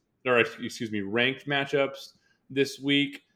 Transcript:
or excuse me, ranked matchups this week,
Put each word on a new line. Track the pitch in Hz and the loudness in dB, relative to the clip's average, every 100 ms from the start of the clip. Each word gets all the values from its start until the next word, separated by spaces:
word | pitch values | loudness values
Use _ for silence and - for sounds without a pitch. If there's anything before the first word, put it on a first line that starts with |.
| _ _ | _ _
or | 131 120 | 2 4
excuse | 113 - 117 - 117 | 4 0 -10 -6 -4
me, | 107 | -4
ranked | 98 110 123 131 - | -2 0 0 0 -2
matchups | 143 139 143 139 - - _ _ _ - | -2 0 0 0 -4 -16 _ _ _ -6
this | 131 131 - | 0 0 0
week, | 135 143 143 - _ | 0 2 2 -4 _